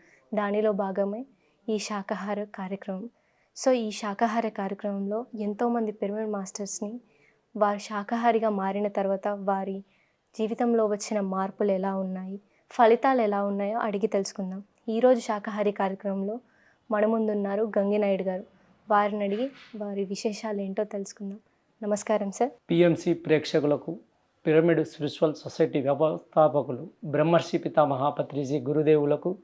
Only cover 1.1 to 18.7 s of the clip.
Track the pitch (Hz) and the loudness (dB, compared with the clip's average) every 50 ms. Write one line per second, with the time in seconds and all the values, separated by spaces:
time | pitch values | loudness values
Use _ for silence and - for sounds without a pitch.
1.1 | 202 226 269 - _ _ _ _ _ _ - - 220 208 208 - 214 202 196 - | -2 -6 -10 -12 _ _ _ _ _ _ -6 -4 -2 -2 -2 -4 -6 -6 -4 -4
2.1 | 214 185 190 202 208 202 208 208 - - 196 185 196 196 - - 190 185 208 240 | -6 -6 -4 -4 -4 -4 -4 -8 -8 -8 -8 -6 -6 -8 -6 -8 -8 -8 -8 -10
3.1 | _ _ _ _ _ _ _ _ - - - 269 254 247 226 214 202 - - 208 | _ _ _ _ _ _ _ _ -10 -2 2 2 2 2 0 -4 -6 -6 -6 -6
4.1 | 196 - 240 233 220 233 226 220 214 - 196 196 196 202 - 208 202 196 196 196 | -2 0 0 0 0 0 -2 -2 -2 -4 -4 -4 -6 -6 -6 -6 -4 -4 -4 -4
5.1 | 208 220 247 247 - 214 214 202 208 208 247 240 240 240 226 214 208 214 - 196 | -4 -4 -6 -6 -8 -6 -4 -4 -2 0 0 0 0 0 -2 -2 -4 -4 -4 -4
6.1 | 202 214 220 214 208 202 196 190 - - 202 196 - - 214 208 226 247 - _ | -4 -4 -4 -4 -4 -6 -6 -8 -8 -8 -8 -8 -8 -8 -8 -8 -8 -10 -14 _
7.1 | _ _ _ _ _ _ _ _ - 214 208 208 208 202 202 - 214 208 202 - | _ _ _ _ _ _ _ _ 0 2 2 2 2 -2 -6 -8 -6 -6 -4 -4
8.1 | 240 233 233 240 226 226 214 220 214 196 190 196 196 202 208 208 202 202 196 196 | -2 0 2 4 4 4 2 2 0 0 0 -2 0 0 -2 -2 -2 0 0 0
9.1 | 196 190 196 208 208 202 196 196 196 196 190 196 196 196 196 _ _ _ _ _ | 0 -2 -2 -4 -4 -4 -2 -2 -2 0 -2 -4 -6 -8 -10 _ _ _ _ _
10.1 | _ _ _ _ - - 220 208 233 - 247 240 233 226 220 208 208 202 208 - | _ _ _ _ -6 -4 -4 -2 -2 0 0 2 2 2 2 2 0 -2 -4 -4
11.1 | 226 208 196 190 190 190 190 196 196 - 220 202 196 185 185 196 196 190 190 185 | -2 -2 -2 -2 -2 -2 -4 -4 -2 -2 0 0 2 0 0 -2 -2 -2 -4 -4
12.1 | 185 185 185 185 190 202 _ _ _ _ _ _ - - 240 220 226 220 - 269 | -6 -8 -8 -10 -10 -12 _ _ _ _ _ _ 2 4 6 6 6 6 4 4
13.1 | 269 254 226 208 202 202 202 202 202 196 202 202 214 233 247 226 202 202 202 208 | 4 4 2 2 2 0 0 0 -2 -2 -2 -2 -2 -2 -2 -2 -2 -2 -2 0
14.1 | - 202 196 196 - - 196 185 185 196 202 _ _ _ - - 220 226 240 254 | 0 0 -2 -2 -4 -8 -8 -8 -8 -10 -12 _ _ _ -8 -4 -2 4 6 6
15.1 | 254 233 226 - 220 208 208 226 208 214 208 208 202 - 202 190 196 196 - 202 | 6 4 2 -4 -4 -4 -4 -6 -4 -2 -2 -2 0 0 -2 -2 -2 -4 -4 -4
16.1 | 196 196 190 196 220 254 - _ _ _ _ _ _ _ _ - 220 208 208 214 | -4 -4 -4 -4 -6 -8 -10 _ _ _ _ _ _ _ _ -4 0 2 2 2
17.1 | 226 226 220 214 208 208 202 196 196 202 220 214 196 214 196 202 202 214 208 196 | 2 2 0 0 0 -2 -2 -2 -2 -2 -2 0 0 0 0 2 2 2 2 2
18.1 | 196 185 185 190 185 185 220 - _ _ _ _ | 0 0 -2 -4 -4 -6 -8 -12 _ _ _ _